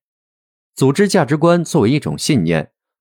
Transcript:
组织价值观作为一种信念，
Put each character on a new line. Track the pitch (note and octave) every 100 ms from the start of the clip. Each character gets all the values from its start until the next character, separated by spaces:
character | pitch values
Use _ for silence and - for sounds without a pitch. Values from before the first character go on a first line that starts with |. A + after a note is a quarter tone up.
| _ _ _ _ _ _ _
组 | - C3+
织 | C#3 G3+
价 | G3
值 | C3 D3+
观 | E3+ F3
作 | D#3+ E3+
为 | G#2
一 | C#3+
种 | - C#3
信 | - C#3+
念， | E2 D#2+ - _ _ _